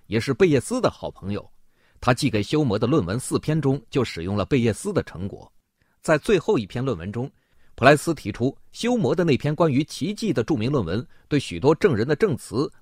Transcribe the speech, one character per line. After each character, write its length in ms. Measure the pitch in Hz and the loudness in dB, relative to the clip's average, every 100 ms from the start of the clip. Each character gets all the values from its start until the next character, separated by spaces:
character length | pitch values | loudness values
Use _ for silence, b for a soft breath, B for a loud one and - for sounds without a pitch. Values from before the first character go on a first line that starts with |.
| - | -6
也 120 | 110 | -4
是 140 | 139 | -2
贝 140 | 131 185 | 2 4
叶 120 | 131 | 4
斯 200 | - 247 | 0 -2
的 100 | - | -2
好 200 | - 78 | -2 -10
朋 240 | - 92 | -10 -8
友。 180 | 98 - - _ _ _ _ | -8 -10 -20 _ _ _ _
他 140 | 233 | 0
寄 160 | - 139 | 2 2
给 120 | 104 | 0
休 220 | - 156 | 0 0
谟 140 | 139 104 | 0 0
的 80 | 120 | 2
论 200 | 156 113 | 0 0
文 140 | 120 | -4
四 200 | - 156 | -4 -4
篇 220 | - 156 | -2 0
中 200 | 139 143 - | 0 -2 -2
就 140 | 135 | -2
使 200 | 113 - | -2 -4
用 120 | 87 104 | -4 -4
了 100 | 90 | 0
贝 140 | 135 | 2
叶 140 | 113 | 2
斯 180 | - 202 | -2 -4
的 100 | 156 | -4
成 240 | - 82 98 | -4 -8 -10
果。 240 | - - _ _ _ _ _ | -12 -20 _ _ _ _ _
在 160 | - 151 | 0 0
最 200 | - 180 | 2 2
后 200 | - 170 | 2 0
一 80 | 98 | -2
篇 180 | 120 | -4
论 140 | 131 85 | -4 -4
文 140 | 92 | -6
中， 200 | 117 139 - _ _ - - | -8 -10 -12 _ _ -20 4
普 100 | 123 | 6
莱 100 | 151 | 6
斯 180 | 170 | 2
提 180 | 156 101 | -4 -6
出 240 | - 131 - - | -2 -4 -4 -14
休 240 | - 233 240 | -6 -2 0
谟 180 | 131 | 0
的 100 | 165 | 2
那 140 | 170 123 | 2 2
篇 180 | 143 151 | 0 2
关 160 | 165 | 2
于 120 | 131 | 2
奇 300 | - - 160 | -2 -4 -6
迹 180 | 208 220 | -4 -2
的 120 | 123 | -2
著 120 | 113 127 | 0 -2
名 160 | 120 | 0
论 120 | 143 | -2
文 220 | 82 107 - b - | -2 -4 -6 b -4
对 120 | 143 | -2
许 200 | - 85 | -2 0
多 160 | 80 160 | 2 4
证 200 | 196 104 | 4 2
人 120 | 127 | 0
的 80 | 147 | 0
证 200 | 208 - | 0 -2
词 340 | - 117 - b | -4 -4 -4 b